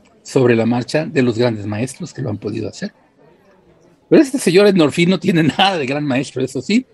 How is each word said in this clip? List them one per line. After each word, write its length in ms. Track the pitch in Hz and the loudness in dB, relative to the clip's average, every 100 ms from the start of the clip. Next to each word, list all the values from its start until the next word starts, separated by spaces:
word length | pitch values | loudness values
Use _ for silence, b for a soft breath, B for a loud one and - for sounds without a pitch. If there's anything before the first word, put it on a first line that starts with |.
| _ _ | _ _
sobre 320 | - 139 127 113 | -4 0 2 2
la 100 | 113 | 2
marcha 400 | 120 120 156 160 | -2 -2 -4 -4
de 160 | 151 | -2
los 140 | 120 110 | 0 0
grandes 280 | 120 110 101 | -2 -2 -6
maestros 480 | 104 131 - 185 | -6 -8 -8 -14
que 80 | - | -10
lo 80 | 135 | -8
han 80 | 107 | -8
podido 320 | 107 - 104 | -8 -8 -10
hacer. 240 | - 196 _ _ _ _ _ _ _ _ _ _ _ - | -10 -14 _ _ _ _ _ _ _ _ _ _ _ 2
Pero 120 | 165 | 4
este 160 | 285 262 | 4 0
señor 300 | - 170 208 | 2 4 4
Endorfín 420 | 196 147 127 175 | 4 2 2 0
no 100 | 185 | 0
tiene 240 | - 170 | 0 0
<laughs> 140 | 160 - | 2 2
nada 200 | 196 185 | 0 0
de 80 | 127 | -4
gran 200 | 143 147 | -4 -2
maestro, 380 | 127 143 131 | -2 -4 -4
eso 180 | 131 135 | -6 -6
sí, 240 | - 214 262 | -2 -2 -2